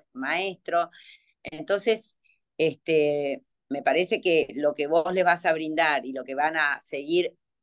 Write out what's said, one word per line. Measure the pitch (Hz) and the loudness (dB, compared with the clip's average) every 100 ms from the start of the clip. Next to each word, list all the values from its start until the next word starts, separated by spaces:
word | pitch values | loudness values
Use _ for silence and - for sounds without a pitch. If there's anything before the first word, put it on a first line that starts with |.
| _ | _
maestro. | 131 135 170 190 175 - 170 170 - - - _ _ | -8 -4 -2 -4 -6 -2 0 0 -6 -20 -20 _ _
Entonces, | - 156 - 202 196 226 - - _ _ _ - | -14 -8 -2 0 2 0 -4 -20 _ _ _ -2
este, | 160 - - 156 147 147 139 139 - _ - | 0 0 0 2 4 2 -2 -6 -10 _ -10
me | 139 | -4
parece | 139 151 180 - | 0 0 0 0
que | 180 165 - 143 | 2 2 2 0
lo | 147 147 | -2 0
que | 143 | 0
vos | 165 156 | 2 2
les | 185 175 | 2 2
vas | 175 175 | 2 2
a | |
brindar | 160 160 156 160 139 127 | 0 -2 0 2 0 -4
y | |
lo | 131 | -8
que | 127 135 | -6 -2
van | 156 160 | 0 0
a | 147 - | 0 -2
seguir | - 143 143 175 175 - _ _ | -8 -8 -2 0 0 -6 _ _